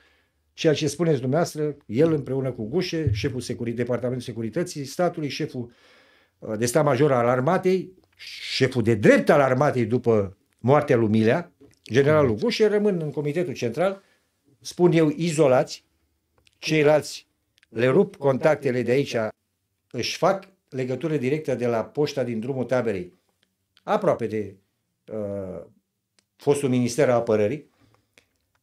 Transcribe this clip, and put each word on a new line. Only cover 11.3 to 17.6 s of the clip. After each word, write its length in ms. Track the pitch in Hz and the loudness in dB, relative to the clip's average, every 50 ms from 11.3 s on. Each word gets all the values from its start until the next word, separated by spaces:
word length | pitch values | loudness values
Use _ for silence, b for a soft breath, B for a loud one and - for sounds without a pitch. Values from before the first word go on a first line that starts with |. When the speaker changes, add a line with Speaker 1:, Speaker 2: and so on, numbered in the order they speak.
| 123 170 175 - _ _ - - _ _ - - | 2 0 -2 -8 _ _ -20 -20 _ _ -10 -2
Speaker 1:
generalul 340 | 107 131 139 139 156 156 147 | 2 2 4 4 4 4 4
Speaker 2:
Corect. 180 | 127 107 104 156 | 2 0 0 -2
Speaker 1:
Gușe, 240 | 240 - - 220 208 | -2 0 2 2 2
rămân 340 | 196 208 208 208 196 170 | 2 2 0 0 -2 -2
în 100 | 160 151 | -4 -6
Comitetul 420 | - 156 147 147 143 175 175 180 123 | -6 -6 -4 -4 -4 -4 -4 -6 -6
Central, 480 | - - 117 107 135 170 196 190 196 b b b b b b b _ _ _ _ _ | -6 -6 -4 -2 -2 -2 -2 -2 -6 b b b b b b b _ _ _ _ _
spun 300 | - - - - 175 175 | -18 -10 -2 2 4 4
eu, 180 | 156 165 160 151 143 | 4 4 2 2 0
izolați, 720 | 147 160 170 156 147 156 135 127 127 160 - - - _ _ _ _ _ _ _ _ _ _ _ _ _ _ _ _ | 0 -2 -2 2 2 4 4 4 4 2 0 -6 -16 _ _ _ _ _ _ _ _ _ _ _ _ _ _ _ _
ceilalți 720 | - - 156 156 147 143 151 151 - - - - - _ _ _ _ _ _ _ | -6 -2 2 2 4 4 4 2 0 -4 -10 -16 -18 _ _ _ _ _ _ _